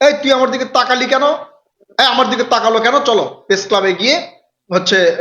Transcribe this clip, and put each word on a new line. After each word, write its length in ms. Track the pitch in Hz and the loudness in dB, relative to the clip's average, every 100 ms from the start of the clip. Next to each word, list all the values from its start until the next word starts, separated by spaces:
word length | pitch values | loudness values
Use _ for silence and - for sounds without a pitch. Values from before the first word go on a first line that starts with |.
এই 120 | 285 | 2
তুই 180 | 294 269 | 2 0
আমার 200 | 262 254 | 0 0
দিকে 140 | 262 254 | -2 -2
তাকালি 400 | 254 247 254 247 | 0 0 0 0
কেন? 180 | 269 294 311 - _ _ _ _ - | 0 0 -2 -8 _ _ _ _ -2
এই 60 | 262 | 0
আমার 240 | 240 226 | 2 0
দিকে 140 | 247 | -2
তাকালো 360 | 247 226 220 226 | 0 0 2 0
কেন? 200 | 233 277 | 2 0
চলো 400 | 262 208 135 - - | 2 0 -2 -6 -4
প্রেস 200 | 190 - | -4 0
ক্লাবে 260 | 202 190 | 0 0
গিয়ে 340 | 180 233 311 - - _ _ - | 0 -2 -2 -4 -16 _ _ -4
হচ্ছে 420 | 180 180 196 170 165 | -4 0 2 2 0